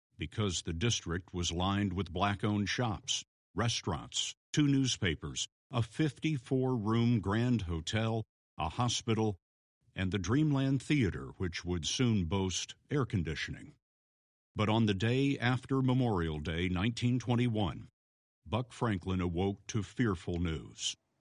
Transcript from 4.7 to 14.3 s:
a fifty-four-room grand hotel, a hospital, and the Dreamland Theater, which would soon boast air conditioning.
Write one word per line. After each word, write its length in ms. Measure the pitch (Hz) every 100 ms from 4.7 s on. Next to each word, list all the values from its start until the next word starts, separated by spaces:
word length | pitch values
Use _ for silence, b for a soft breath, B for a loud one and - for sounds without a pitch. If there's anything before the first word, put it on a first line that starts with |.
| 135 127 - 85 73 73 64 - _ -
a 120 | 120
fifty-four-room 1400 | 113 - 156 - 160 143 - 131 127 123 104 117 120 117
grand 420 | 92 110 123 113
hotel, 640 | 85 82 80 110 113 113 - _ _ -
a 120 | 78
hospital, 680 | - 123 - - 107 110 98 _ _ _ _ _
and 160 | - 92
the 80 | 101
Dreamland 640 | 92 139 156 139 135 135
Theater, 520 | - 151 98 - 65 -
which 300 | 92 - 87
would 180 | 117
soon 400 | 73 - 123 107
boast 500 | 82 98 95 - - - -
air 140 | 143
conditioning. 680 | 120 101 76 76 - - - - _ _ _ _ _